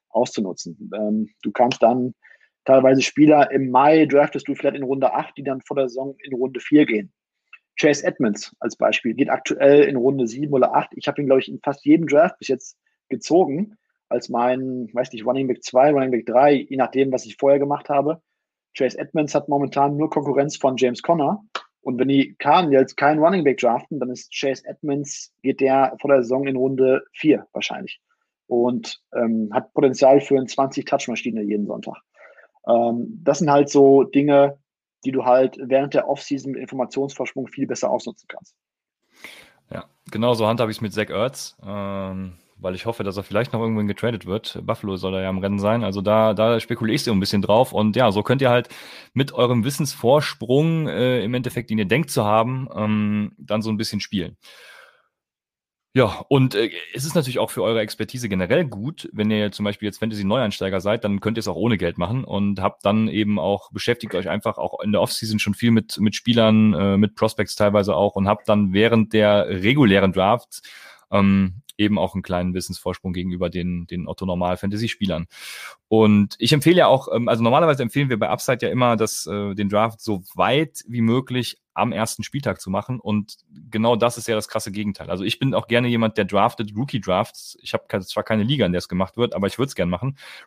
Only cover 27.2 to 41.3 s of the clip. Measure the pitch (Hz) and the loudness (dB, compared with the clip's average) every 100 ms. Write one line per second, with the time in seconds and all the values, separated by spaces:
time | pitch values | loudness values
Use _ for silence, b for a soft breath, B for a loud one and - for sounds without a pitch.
27.2 | 156 120 - - - - 64 - _ _ | 2 2 0 -10 -8 -8 -12 -16 _ _
28.2 | _ _ - 120 123 123 113 - _ 120 | _ _ -4 0 0 -2 -8 -16 _ -4
29.2 | 117 113 107 120 127 - 131 127 131 139 | -2 -2 -2 -4 -4 2 2 4 6 6
30.2 | 139 139 127 - 135 139 139 139 - 110 | 4 0 0 -2 -4 -4 -4 -4 -4 -6
31.2 | - 110 104 104 101 - - - _ _ | -6 -6 -4 -4 -4 -8 -12 -16 _ _
32.2 | b b b b - 117 117 120 117 - | b b b b 0 2 2 -2 -6 -6
33.2 | - 139 156 143 143 143 139 139 135 143 | -2 0 4 2 4 6 8 6 4 2
34.2 | 147 143 139 139 _ _ _ _ 131 131 | 4 6 4 0 _ _ _ _ -6 -4
35.2 | 123 127 131 - 131 135 143 143 - 139 | 2 4 2 -2 -2 0 0 -2 -2 -4
36.2 | - 139 135 131 127 135 123 - 135 - | -4 -8 -6 -10 -8 -6 -6 -4 -6 -6
37.2 | 127 - 123 - 131 123 127 127 - - | -10 -8 -10 -6 -6 -4 -2 -4 -6 -16
38.2 | - - - _ _ _ _ _ _ B | -18 -20 -20 _ _ _ _ _ _ B
39.2 | B B B B - 90 - _ - - | B B B B -16 -16 -16 _ -12 -2
40.2 | 117 117 110 117 117 107 107 95 107 90 | 0 2 2 0 -2 -4 -8 -4 -4 -2
41.2 | 117 | -4